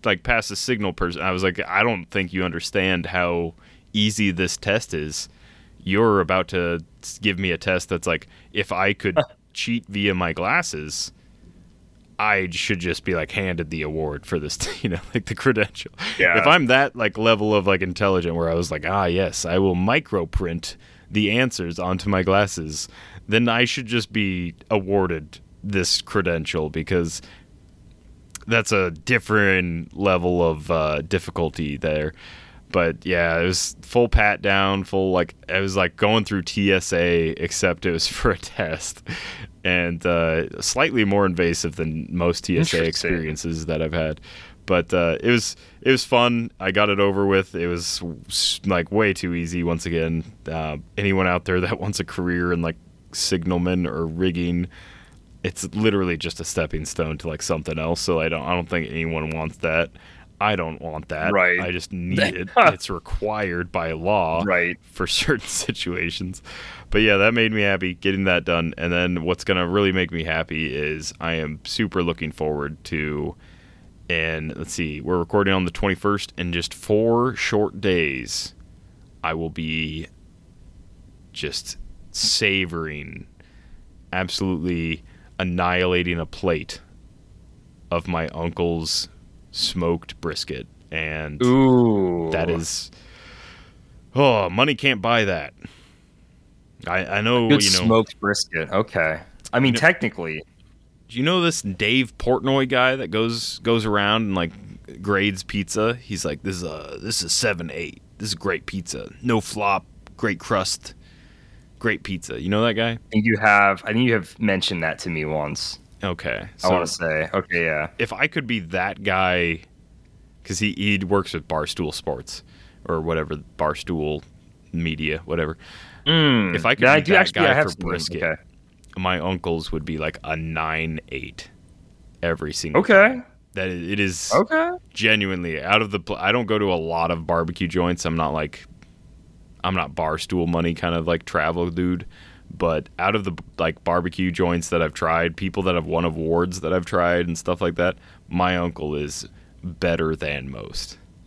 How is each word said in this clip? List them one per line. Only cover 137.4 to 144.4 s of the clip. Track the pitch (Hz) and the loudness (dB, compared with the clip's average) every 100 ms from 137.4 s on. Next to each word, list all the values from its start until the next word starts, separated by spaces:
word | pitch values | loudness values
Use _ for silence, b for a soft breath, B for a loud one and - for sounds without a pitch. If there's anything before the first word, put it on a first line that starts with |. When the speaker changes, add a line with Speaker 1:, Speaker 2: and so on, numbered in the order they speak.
| 82 87 90 | 0 -2 -2
Speaker 1:
joints. | 87 87 87 | 2 0 0
I'm | 85 82 | -2 0
not, | 80 | 0
like, | 78 76 - - - - - - - - - - - | 0 -4 -8 -20 -20 -20 -20 -20 -20 -20 -20 -20 -6
I'm | 90 | -2
not | 92 71 | -2 -2
Barstool | 69 80 78 - 90 82 | -2 -2 -2 -2 0 2
money | 82 85 | 2 0
kind | 82 87 | 0 -2
of, | 85 82 | -2 0
like, | 85 | -2
travel | - 87 78 85 87 | 0 0 0 0 -2
dude. | 85 90 90 - b b b b - | 0 0 -2 -6 b b b b -4
But | 87 78 - - | 0 0 -4 -2
out | 92 107 | 0 0
of | |
the, | 95 82 - - | -2 -8 -14 -2
like, | 82 80 | -2 -2
barbecue | - 87 87 - 92 | 0 0 0 -2 -2
joints | 85 | 0